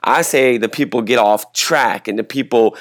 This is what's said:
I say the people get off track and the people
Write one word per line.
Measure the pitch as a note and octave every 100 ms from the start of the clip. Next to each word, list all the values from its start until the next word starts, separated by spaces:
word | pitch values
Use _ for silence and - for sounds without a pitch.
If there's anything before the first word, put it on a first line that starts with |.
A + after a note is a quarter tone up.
I | - C#3
say | - C#3+ C3 A#2+
the | A2
people | - C#3 B2+
get | G#2+ B2
off | G#2 G#2 -
track | - - D#3 A#2+ G2+ -
and | G#2+
the |
people | - C3+ B2+ A#2+ A2 -